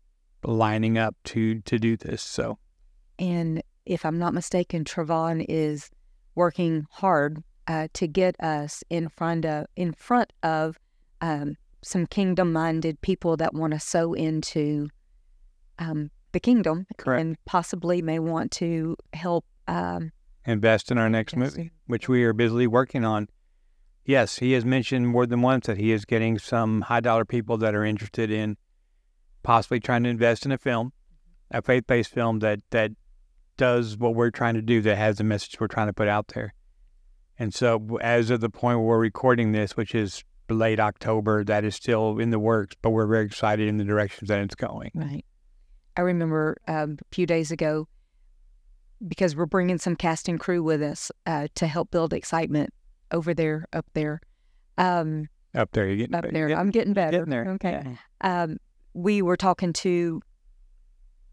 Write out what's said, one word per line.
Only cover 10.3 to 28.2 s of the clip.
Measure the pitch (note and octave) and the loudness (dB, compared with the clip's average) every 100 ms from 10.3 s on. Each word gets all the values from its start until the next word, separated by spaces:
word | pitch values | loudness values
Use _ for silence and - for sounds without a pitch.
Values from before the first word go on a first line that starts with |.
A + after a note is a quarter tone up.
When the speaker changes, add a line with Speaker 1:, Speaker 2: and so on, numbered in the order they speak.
| _ | _
Speaker 2:
of, | E3 D#3+ D#3+ D#3+ _ _ _ _ | -2 0 -2 -6 _ _ _ _
um, | E3 D3 C#3+ D3+ _ - | -4 -2 -4 -8 _ -20
some | - F#3 E3 | -6 -2 -2
kingdom-minded | - F#3+ F3 F3 D#3+ E3 D#3+ D#3+ D3+ | 0 2 2 2 0 0 0 -2 -4
people | - F#3 E3+ D#3+ | -4 -2 0 0
that | D#3+ | -2
wanna | D#3 D#3+ D3+ | -2 -4 -4
sow | - F3 E3 | -2 0 0
into, | E3 D#3+ D#3 - D#3+ D3 D3 D3 - _ _ _ _ - _ _ - | 0 -2 -2 -4 -2 -2 -2 -4 -10 _ _ _ _ -20 _ _ -12
um, | E3 D#3 D3 - _ | -6 -6 -6 -12 _
the | F3+ | -2
kingdom | - A#3+ E3 D#3+ F#3+ - | 4 4 4 -2 -6 -8
Speaker 1:
Correct. | - B2+ | 0 0
Speaker 2:
and | E3 D#3+ | 0 -4
possibly | - F3+ E3 F3+ E3+ F3+ | -2 -2 -2 -4 -2 0
may | E3 E3 | 0 -2
want | D#3+ E3 - | -2 -2 -4
to | - E3+ E3 D#3+ - - | -4 -2 -2 -4 -6 -10
help, | D#3 F3 E3+ - _ - | -8 -2 -2 -4 _ -6
um, | F3 F3+ F3 D#3+ - _ - | -4 -4 -4 -8 -12 _ -10
Speaker 1:
Invest | - A2 A2+ A2 - | -4 2 4 4 2
in | B2 | 0
our | A2+ | 2
next | A2+ A2 | 2 0
Speaker 2:
invest | B2 C3+ C#3+ | -2 -4 -4
Speaker 1:
movie, | E3 | -12
Speaker 2:
in | - - | -14 -6
Speaker 1:
which | A#2 - | -4 2
we | B2+ | 4
are | A#2 | 4
busily | G#2+ A#2+ A#2 B2 | 4 2 4 4
working | A#2+ C3 C3 | 2 2 0
on. | A2 G#2+ G#2 _ _ _ _ _ _ _ | 0 -2 -4 _ _ _ _ _ _ _
Yes, | - C3+ G#2+ - | 2 2 2 0
he | B2+ | 2
has | B2+ | 2
mentioned | A#2 C3 A2+ C3 A#2+ | 2 2 2 0 2
more | A#2+ A#2+ | 2 2
than | A#2+ | 2
once | B2 C3 A#2 | 4 2 0
that | G2+ | 0
he | A2 | 2
is | A2 | 0
getting | G2+ A2+ A2+ A2 | 2 0 2 0
some | - A#2 A2 G#2+ | -2 -2 0 0
high-dollar | - A#2+ A#2 A2+ | 0 0 2 2
people | G#2+ A#2+ G#2+ A2+ | 2 -2 -2 0
that | A2 | 0
are | G#2 | 0
interested | G#2+ G#2+ G#2+ - | 0 -2 -4 -4